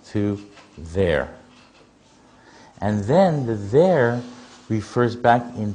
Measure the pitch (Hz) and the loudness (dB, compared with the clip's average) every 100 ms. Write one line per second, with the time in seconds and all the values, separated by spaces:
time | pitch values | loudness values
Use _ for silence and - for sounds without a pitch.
0 | - 107 104 101 101 - - - 82 85 | -8 -4 -2 -4 -10 -20 -20 -20 -10 -2
1 | 95 73 65 - - - - _ _ _ | 2 2 -2 -10 -20 -20 -20 _ _ _
2 | _ _ _ _ - - - - 101 107 | _ _ _ _ -20 -20 -20 -8 -2 -2
3 | 101 156 190 151 123 110 98 123 180 156 | 0 2 2 0 -2 -4 0 2 4 4
4 | 120 120 120 - - - - 113 101 - | 2 0 -6 -16 -20 -20 -6 -6 -4 -2
5 | 120 110 120 120 123 - 107 | 0 2 2 2 2 -8 -8